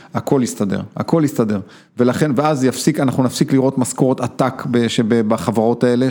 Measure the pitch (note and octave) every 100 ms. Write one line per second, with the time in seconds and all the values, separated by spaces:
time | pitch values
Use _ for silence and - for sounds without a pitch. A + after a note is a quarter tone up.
0 | - A#2 - C#3 A#2+ - G2+ G2 G2 -
1 | G#2 E3 D3 - G#2+ G#2 - - _ -
2 | B2 A#2+ D#3 B2 D3+ C#3+ C3 - - D3+
3 | C3+ - B2+ - C#3+ C3+ C3 C3 B2 -
4 | C3 C3 B2 - B2+ - - A#2+ A2+ -
5 | A2 A#2 G#2+ A2 - A2 A2 A#2+ B2 B2
6 | C3